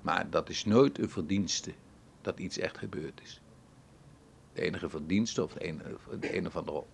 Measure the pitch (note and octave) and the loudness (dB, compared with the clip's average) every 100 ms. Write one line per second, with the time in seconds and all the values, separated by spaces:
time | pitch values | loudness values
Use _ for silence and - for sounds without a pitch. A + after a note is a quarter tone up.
0 | D#2 E2 - - - - - A2 C#3 - | 2 0 2 0 0 -4 6 8 8 6
1 | G#2 - D2+ G2 F#2+ - - - - - | -2 -2 0 0 2 -2 -6 -14 -18 -20
2 | - - - F2+ F2+ - F2 - - - | -20 -8 -6 -4 -6 -2 -4 -4 -8 -6
3 | D#2 - - - - - - - - - | -8 -10 -18 -20 -20 -20 -20 -20 -20 -20
4 | - - - - - - E2+ F2+ F2 D#2 | -20 -20 -20 -20 -14 -2 -2 -2 -4 -6
5 | D#2 F#2+ A2+ - D#2 - E2+ D#2+ - - | 2 2 4 0 -2 -2 -6 -6 -8 -12
6 | - - - - E2+ F2 D#2 D2 - | -10 -6 -2 -2 -2 -4 -4 -4 -6